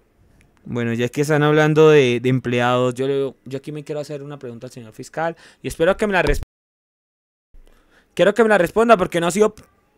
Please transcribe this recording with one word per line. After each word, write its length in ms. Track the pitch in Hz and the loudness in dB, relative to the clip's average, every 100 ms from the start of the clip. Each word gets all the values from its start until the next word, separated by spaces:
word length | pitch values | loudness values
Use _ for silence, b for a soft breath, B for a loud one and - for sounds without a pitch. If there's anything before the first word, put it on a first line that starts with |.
| _ _ _ _ _ _ - | _ _ _ _ _ _ -12
Bueno, 280 | 120 117 | -8 -4
ya 160 | 117 120 | -4 -4
que 100 | - | -4
están 220 | 147 151 | -2 0
hablando 480 | 147 151 151 156 156 | 2 2 2 6 6
de, 300 | 151 127 120 | 6 4 2
de 80 | 127 | 0
empleados, 640 | 131 123 123 123 123 127 | -2 -2 -2 0 0 -2
yo 120 | 120 135 | -2 -4
le, 280 | 139 135 - | -2 -4 -8
yo 140 | - 131 | -14 -14
aquí 120 | 147 | -12
me 140 | 151 | -14
quiero 160 | 143 147 | -10 -10
hacer 220 | 143 147 | -10 -12
una 160 | 139 143 | -14 -16
pregunta 280 | 127 117 123 | -16 -16 -18
al 60 | |
señor 200 | - 113 | -18 -20
fiscal 440 | - 127 - 165 170 b b | -18 -14 -8 -6 -8 b b
y 60 | 127 | -10
espero 260 | - 165 | -2 0
que 120 | 190 214 | 0 0
me 80 | |
la 80 | 185 | 0
resp-, 180 | 151 143 - _ _ _ _ _ _ _ _ _ _ - - _ _ _ _ | 2 0 -2 _ _ _ _ _ _ _ _ _ _ -20 -20 _ _ _ _
quiero 180 | - 175 | 0 0
que 100 | 202 | 2
me 60 | 220 | 2
la 80 | 208 | 2
responda 400 | 170 - 233 220 | 0 0 4 4
porque 240 | 180 175 | 2 -2
no 60 | 170 | -2
ha 40 | |
sido 240 | 175 214 - - _ _ | 0 -2 -2 -20 _ _